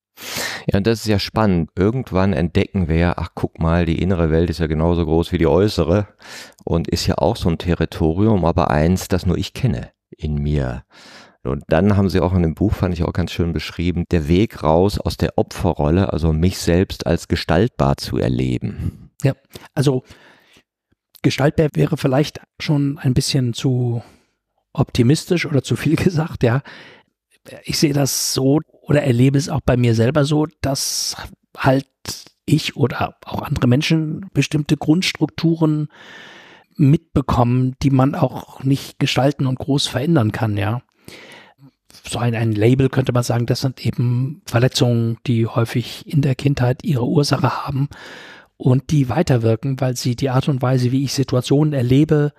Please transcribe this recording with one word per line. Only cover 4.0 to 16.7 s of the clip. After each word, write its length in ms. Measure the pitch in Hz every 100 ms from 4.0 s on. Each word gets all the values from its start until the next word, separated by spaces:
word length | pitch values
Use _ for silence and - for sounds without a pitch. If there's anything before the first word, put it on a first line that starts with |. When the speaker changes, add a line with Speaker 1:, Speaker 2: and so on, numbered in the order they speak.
Speaker 1:
innere 300 | 87 90 80
Welt 200 | 80 87
ist 100 | 82
ja 60 | 80
genauso 380 | 78 82 85 78
groß 260 | 80 85
wie 60 | 85
die 80 | 78
äußere 640 | 80 107 - 76 101 101 _ - - - -
und 240 | - 85 -
ist 180 | - -
ja 100 | -
auch 160 | 80 -
so 120 | 87
ein 100 | 82
Territorium, 840 | - 85 80 - 80 82 110 104
aber 260 | 80 87 78
eins, 380 | 76 80 92 -
das 180 | 90 90
nur 120 | 82
ich 160 | -
kenne 360 | - 120 - 85 _ _ -
in 180 | 78 73
mir. 480 | 73 73 65 62 - - - - - _
Und 200 | 60 69 -
dann 280 | 80 101 101
haben 140 | 98
Sie 100 | 87
auch 140 | 82
in 80 | 92
dem 120 | 85
Buch, 200 | 76 98
fand 180 | - 92
ich 100 | 85
auch 120 | 80
ganz 160 | 82 85
schön 220 | - 85
beschrieben, 500 | 80 - - 87 85 85
der 180 | 87 73
Weg 340 | 87 113 -
raus 360 | 76 80 98 -
aus 180 | - -
der 220 | - -
Opferrolle, 760 | - - 90 76 73 87 98
also 220 | 80 80
mich 240 | 78 90 -
selbst 480 | -